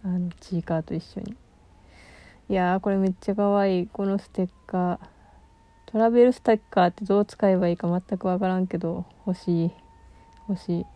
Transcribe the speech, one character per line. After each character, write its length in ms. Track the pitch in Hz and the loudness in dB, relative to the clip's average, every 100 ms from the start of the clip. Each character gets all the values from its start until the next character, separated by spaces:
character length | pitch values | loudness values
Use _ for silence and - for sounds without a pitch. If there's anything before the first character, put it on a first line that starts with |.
あ 60 | 196 | -4
の、 220 | 180 180 - | -4 -4 -8
ち 180 | - 175 | -8 -6
い 40 | |
か 100 | - | -4
わ 80 | 165 | -4
と 120 | 160 | -4
一 100 | 175 | -8
緒 160 | - - | -8 -14
に。 160 | - 233 _ _ _ - - - - - - - - | -14 -16 _ _ _ -20 -20 -20 -20 -20 -20 -20 -4
い 60 | |
や 240 | 190 180 190 | 0 2 0
ー、 20 | |
こ 100 | 202 | 0
れ 60 | 196 | 0
め 120 | 190 | 0
っ 60 | 185 | -2
ち 100 | - | -6
ゃ 60 | 202 | -2
可 200 | 202 202 | 0 2
愛 260 | 196 185 | 2 0
い。 40 | 175 | -2
こ 180 | - | -4
の 140 | 196 196 | -4 -4
ス 120 | - | -6
テ 160 | - 185 | -6 -6
ッ 40 | - - | -6 -6
カ 280 | 185 180 | -2 -2
ー。 220 | 175 - - - - - _ _ _ - | -4 -10 -20 -20 -20 -20 _ _ _ -6
ト 120 | 220 | 0
ラ 120 | 226 | 4
ベ 140 | 240 | 6
ル 80 | 247 | 6
ス 80 | 247 | 4
テ 140 | - | 2
ッ 60 | 220 - | 0 0
カ 160 | - | 2
ー 20 | 180 | 2
っ 40 | |
て 120 | - | 0
ど 160 | 202 202 | 0 2
う 40 | |
使 240 | 208 - 202 | 0 0 2
え 80 | 185 | 4
ば 120 | 175 | 2
い 60 | |
い 20 | 170 | 0
か 120 | 175 | -2
全 300 | 175 185 185 | -2 -2 -4
く 80 | 185 | -2
わ 120 | 185 | -2
か 100 | 190 | 0
ら 100 | 185 | -2
ん 80 | 185 | -2
け 100 | - | -4
ど、 300 | 170 170 180 - - | -6 -6 -10 -10 -6
欲 100 | 180 | -6
し 300 | - 170 170 | -2 0 0
い。 40 | - - - - - - - - | -4 -20 -20 -20 -20 -20 -20 -8
欲 120 | 185 | -8
し 200 | - 170 | -4 -6
い。 60 | - | -6